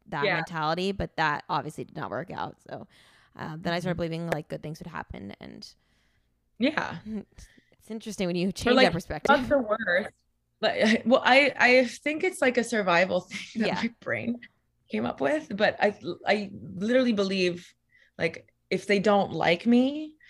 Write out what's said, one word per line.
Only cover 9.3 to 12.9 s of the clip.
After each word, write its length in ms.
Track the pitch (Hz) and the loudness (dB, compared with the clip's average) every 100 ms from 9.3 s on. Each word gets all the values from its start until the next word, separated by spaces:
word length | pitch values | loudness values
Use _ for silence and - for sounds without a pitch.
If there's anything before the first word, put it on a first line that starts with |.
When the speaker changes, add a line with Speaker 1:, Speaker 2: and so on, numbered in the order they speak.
| 285 | 2
Speaker 2:
fuck 120 | 240 | 4
the 80 | 285 | 0
worst. 540 | 214 214 180 175 214 - _ _ _ - | 2 -2 0 -2 -2 -10 _ _ _ -2
But, 120 | 214 | -2
<laughs> 320 | 87 214 220 220 | 2 4 4 4
well, 160 | 262 - | 4 6
I, 280 | 262 285 - | 6 6 4
I 280 | 233 254 240 | 6 6 4
think 380 | - 294 302 | -2 -4 -2
it's, 160 | 370 359 | -2 0
like, 160 | 262 247 | 0 2
a 60 | |
survival 580 | 226 220 185 | 0 0 4